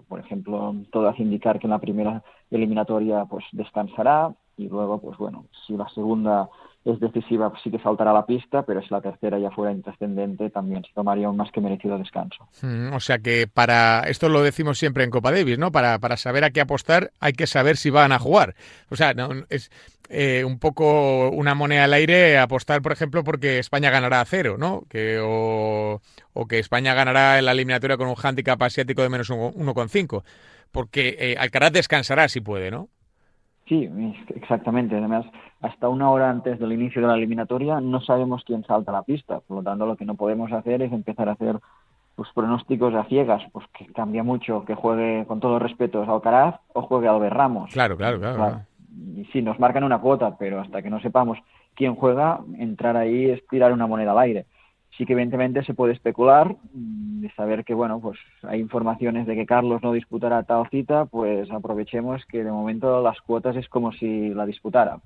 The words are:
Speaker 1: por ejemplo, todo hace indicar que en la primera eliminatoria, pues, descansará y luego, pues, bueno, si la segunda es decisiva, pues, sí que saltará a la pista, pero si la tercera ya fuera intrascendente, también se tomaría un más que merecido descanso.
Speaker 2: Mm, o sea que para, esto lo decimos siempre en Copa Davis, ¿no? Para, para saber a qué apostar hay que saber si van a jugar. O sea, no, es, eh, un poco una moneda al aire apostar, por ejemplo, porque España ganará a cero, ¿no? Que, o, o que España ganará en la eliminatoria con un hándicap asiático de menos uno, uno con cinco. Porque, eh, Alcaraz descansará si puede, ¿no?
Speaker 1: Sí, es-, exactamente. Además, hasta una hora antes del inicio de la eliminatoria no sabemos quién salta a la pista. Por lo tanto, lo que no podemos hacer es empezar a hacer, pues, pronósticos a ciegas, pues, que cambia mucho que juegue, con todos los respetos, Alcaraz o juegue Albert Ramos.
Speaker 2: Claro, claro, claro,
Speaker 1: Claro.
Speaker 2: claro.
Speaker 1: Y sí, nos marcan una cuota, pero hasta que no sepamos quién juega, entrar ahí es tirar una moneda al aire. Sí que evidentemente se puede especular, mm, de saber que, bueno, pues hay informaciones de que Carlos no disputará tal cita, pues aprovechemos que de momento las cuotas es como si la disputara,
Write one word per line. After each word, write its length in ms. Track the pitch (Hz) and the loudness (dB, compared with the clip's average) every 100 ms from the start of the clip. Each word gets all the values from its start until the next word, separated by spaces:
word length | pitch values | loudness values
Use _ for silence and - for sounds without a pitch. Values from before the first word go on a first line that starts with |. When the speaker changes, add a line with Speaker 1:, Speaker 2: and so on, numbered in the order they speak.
| - | -14
Speaker 1:
por 120 | 95 | -16
ejemplo, 520 | - 101 95 104 104 104 101 | -12 -10 -6 -6 -6 -8 -6
todo 160 | 113 107 | 0 0
hace 140 | 110 | 0
indicar 360 | 110 101 113 107 | -2 0 0 0
que 80 | 110 | 0
en 60 | |
la 80 | 107 | -4
primera 420 | 95 104 107 110 - _ - | -2 -4 -4 -6 -12 _ -6
eliminatoria, 760 | 113 110 107 107 110 110 104 | -2 0 -2 -2 -2 0 -2
pues, 200 | 98 98 - | -4 -10 -14
descansará 840 | - 104 107 101 - 117 151 160 - _ - | -12 -8 -6 -6 -2 2 2 2 -6 _ -14
y 120 | 101 | -10
luego, 320 | 101 101 107 | -6 -4 -6
pues, 180 | - - | -8 -10
bueno, 280 | 104 - - - - | -10 -10 -20 -20 -10
si 100 | 104 | -8
la 120 | 101 | -8
segunda 600 | - 107 110 107 101 95 - - _ | -6 -2 -2 0 0 -2 -10 -20 _
es 160 | - 113 | -4 -2
decisiva, 500 | 113 113 - 113 110 | -2 -4 -2 -2 -2
pues, 120 | - | -4
sí 80 | 113 | -8
que 100 | 110 | -4
saltará 320 | 107 104 110 | -2 0 4
a 20 | |
la 120 | 107 107 | 2 2
pista, 360 | 123 - 139 | -4 -2 -4
pero 180 | 135 95 | -2 -6
si 80 | - | -4
la 100 | 101 | -6
tercera 380 | 98 98 107 101 | -6 -6 -4 -2
ya 100 | 98 | -4
fuera 220 | 95 104 | -4 -4
intrascendente, 760 | 98 98 - 104 98 101 95 107 | -4 -10 -10 -6 -4 -6 -6 -6
también 340 | 101 95 95 | -6 -6 -6
se 80 | 87 | -8
tomaría 340 | - 101 101 104 | -4 -2 0 0
un 80 | 101 | -2
más 140 | 101 | -4
que 100 | - | -4
merecido 380 | 101 98 101 98 | -4 -2 -4 -6
descanso. 480 | 95 90 92 - - - | -6 -8 -8 -12 -20 -10
Speaker 2:
Mm, 320 | 131 117 123 | -6 -6 -4
o 60 | 135 | -6
sea 180 | - 123 | 0 0
que 300 | 113 120 113 | 2 0 2
para, 520 | - 120 117 113 113 151 | 4 6 6 6 4 2
esto 220 | - 165 | 0 2
lo 120 | 147 | 4
decimos 360 | 143 135 151 131 | 2 0 -2 0
siempre 240 | 156 131 | -2 0
en 80 | 123 | 0
Copa 220 | 120 120 | 2 2
Davis, 260 | 180 147 120 | 2 2 0
¿no? 140 | 175 | 2
Para, 260 | 147 120 113 | 2 4 2
para 180 | 117 120 | 0 -4
saber 280 | 127 131 | -2 2
a 60 | 147 | 2
qué 100 | 135 | 2
apostar 500 | 135 139 - 170 190 - | 0 -2 2 2 2 -2
hay 120 | 147 | -2
que 160 | 127 156 | 0 0
saber 280 | 139 135 151 | 2 4 4
si 140 | 147 | 4
van 220 | 143 139 | 6 6
a 80 | 131 | 6
jugar. 340 | 127 196 110 - - - - | 4 4 4 0 -20 -20 -12
O 60 | - | 0
sea, 180 | 151 | 2
no, 140 | 120 127 131 - | 2 -4 -6 -6
es, 200 | 143 - - - _ - | -8 -8 -20 -20 _ -10
eh, 360 | 147 139 127 | -2 0 0
un 160 | 131 123 | -2 -2
poco 680 | 151 147 151 151 139 131 127 | -2 2 4 4 4 4 2
una 260 | - 143 143 | 2 0 2
moneda 280 | 147 147 | 2 4
al 80 | 139 | 6
aire 460 | 143 156 180 175 143 | 6 6 8 8 8
apostar, 420 | 123 127 - 147 | 6 2 0 0
por 100 | 143 | 0
ejemplo, 320 | 151 151 165 | -2 -2 -2
porque 340 | 147 147 139 127 | -2 -2 0 -2
España 320 | 123 143 143 | -2 2 4
ganará 300 | 131 123 127 | 4 4 2
a 40 | |
cero, 300 | 120 185 135 98 | 2 0 -2 -2
¿no? 280 | 165 - - | -4 -4 -8
Que, 300 | 113 110 110 | -6 -2 -2
o, 800 | 110 110 113 110 107 107 107 104 _ - _ | -2 0 0 0 0 -2 -2 -6 _ -20 _
o 120 | - 113 | -8 -2
que 140 | 113 | -2
España 340 | 107 120 135 | 0 0 2
ganará 460 | 131 131 131 135 135 | 2 4 6 6 6
en 60 | 131 | 4
la 60 | |
eliminatoria 440 | 131 127 127 135 131 | 2 2 0 0 0
con 100 | 127 | -2
un 80 | |
hándicap 480 | 123 139 131 131 123 | -2 -2 -2 0 2
asiático 400 | 127 - 127 135 | 0 0 -4 0
de 60 | 127 | 0
menos 200 | 127 113 | -2 -6
uno, 220 | 120 120 185 | -4 -6 -4
uno 180 | 143 | -4
con 140 | 127 113 | -2 -2
cinco. 340 | 202 165 104 - - - - _ | -2 -2 -6 -10 -20 -20 -20 _
Porque, 460 | 131 117 143 127 - | -8 -6 -2 -2 0
eh, 180 | 127 120 | -4 -2
Alcaraz 360 | 127 135 156 | -2 2 4
descansará 560 | 175 - 151 127 139 151 | 4 2 0 0 2 2
si 120 | 127 | 0
puede, 300 | 104 98 92 | -6 -6 -6
¿no? 180 | 117 202 _ _ _ _ _ _ _ - | -8 -12 _ _ _ _ _ _ _ -2
Speaker 1:
Sí, 220 | 160 104 | -2 -2
es-, 440 | 90 113 104 - - | -6 -8 -8 -14 -12
exactamente. 580 | - 117 - 120 120 107 | -4 -4 0 -2 0 -2
Además, 300 | 107 113 117 - - _ | -2 -4 -6 -16 -20 _
hasta 280 | 117 - 120 | -10 -4 -2
una 200 | 131 139 | 0 2
hora 200 | 135 131 | 4 2
antes 300 | 123 127 117 | 0 -4 -4
del 120 | 113 | -4
inicio 300 | 113 123 120 | -2 -2 0
de 60 | 117 | 2
la 80 | 113 | 2
eliminatoria 640 | 113 113 113 127 143 151 | 0 -2 -4 -4 -2 -2
no 200 | 131 127 | -2 -4
sabemos 440 | 123 127 127 123 - | 2 0 2 -4 -6
quién 180 | 117 | -6
salta 280 | - 107 101 | 0 -2 0
a 20 | |
la 80 | 98 | -6
pista. 380 | 95 147 - - | -4 -6 -4 -10
Por 160 | - 98 | -8 -8
lo 60 | |
tanto, 220 | 95 101 110 | -6 -4 -4
lo 100 | 110 | -4
que 80 | |
no 100 | 104 | -6
podemos 380 | 104 104 110 113 | -4 -2 -2 -4
hacer 300 | 113 117 127 | -6 -2 -2
es 100 | 127 | -2
empezar 360 | 120 107 107 104 | -4 -6 -4 -4
a 40 | |
hacer, 260 | 104 113 110 _ _ _ _ _ | -2 -2 -4 _ _ _ _ _
pues, 140 | - 107 | -14 -10
pronósticos 600 | - 113 120 - 123 123 | -4 -2 -2 -2 0 0
a 80 | 110 107 | 0 0
ciegas, 360 | 135 123 104 - | 0 2 0 -2
pues, 140 | 101 - - | -18 -18 -20
que 100 | 98 | -16
cambia 360 | - 107 110 | -8 -4 -2
mucho 420 | 117 123 - 107 | -2 -4 -2 -6
que 120 | 101 107 | -4 -4
juegue, 480 | 117 113 113 110 107 | -2 0 0 -2 -4
con 140 | 113 | -4
todos 140 | 127 | 0
los 80 | 120 113 | 0 -2
respetos, 400 | - 120 107 104 | -4 -4 -2 -2
Alcaraz 520 | 110 113 123 156 170 _ | 0 4 4 4 0 _
o 80 | 120 | -6
juegue 260 | - 127 117 | -2 0 4
Albert 260 | 107 104 | 4 2
Ramos. 380 | 123 135 113 - | 2 0 0 -6
Speaker 2:
Claro, 240 | 131 117 87 | -2 0 0
claro, 240 | 107 110 | -2 -2
claro, 160 | 104 123 | -4 -2
Speaker 1:
Claro. 140 | 107 | -2
Speaker 2:
claro. 140 | 107 101 _ - - 92 90 | -2 -12 _ -20 -18 -14 -14
Speaker 1:
Y 80 | 101 | -6
sí, 100 | 135 | -4
nos 160 | 110 107 | -2 2
marcan 260 | 123 135 | 2 2
una 140 | 139 117 | 0 2
cuota, 380 | 127 135 113 - | 2 2 0 -2
pero 220 | 98 98 | -6 -6
hasta 200 | 98 98 | -6 -8
que 80 | 101 | -6
no 120 | 107 | -6
sepamos 360 | 117 127 120 110 _ _ _ | 0 0 0 -4 _ _ _
quién 220 | - 131 117 | -4 -2 2
juega, 440 | 131 127 156 170 - - | 2 4 2 0 -6 -10
entrar 380 | 117 104 120 117 | -8 -2 0 0
ahí 300 | 113 123 131 | 0 2 0
es 160 | 123 - | 0 -2
tirar 240 | 131 123 | 4 4
una 140 | 120 113 | 4 0
moneda 260 | 110 104 | 0 2
al 60 | 104 | 4
aire. 260 | 127 104 - _ _ _ _ - | 2 0 -6 _ _ _ _ -8
Sí 80 | |
que 80 | 123 | -2
evidentemente 500 | 123 123 127 127 131 | 0 0 0 0 -2
se 100 | 135 | -4
puede 180 | 127 123 | 0 0
especular, 640 | 120 113 110 127 143 165 - - | 0 -2 2 8 8 6 0 -14
mm, 480 | 135 113 107 104 104 | -14 -10 -10 -8 -8
de 100 | 107 | -10
saber 320 | - 107 110 113 | -6 -4 -4 -4
que, 80 | |
bueno, 260 | 113 117 110 | -2 -2 -4
pues 180 | 113 - - _ | -8 -12 -18 _
hay 160 | - 110 | -8 -6
informaciones 640 | 110 123 113 113 120 117 113 | -4 -4 -2 -2 -2 -4 -4
de 80 | |
que 100 | 110 | -4
Carlos 380 | 110 123 123 117 | 0 0 2 -2
no 100 | 120 | -2
disputará 500 | 117 - 113 120 117 | -4 -4 -6 -2 -2
tal 220 | 113 117 113 | 0 -2 0
cita, 340 | 139 127 151 | -4 0 0
pues 460 | 151 117 107 101 98 | 0 -2 -2 -2 -4
aprovechemos 760 | 110 110 104 107 120 123 131 | -8 -6 -6 -6 -6 -6 -8
que 180 | - 117 | -8 -8
de 80 | 110 | -6
momento 520 | 107 110 110 131 127 | -4 -6 -4 0 2
las 180 | 120 - | 0 -2
cuotas 360 | - 117 127 127 | -4 -4 -2 -6
es 120 | 123 | -4
como 240 | 127 117 | -4 -4
si 380 | 113 113 110 107 | -4 -6 -4 -4
la 160 | 101 104 | -4 -6
disputara, 540 | 104 110 120 113 - | -8 -2 2 2 -2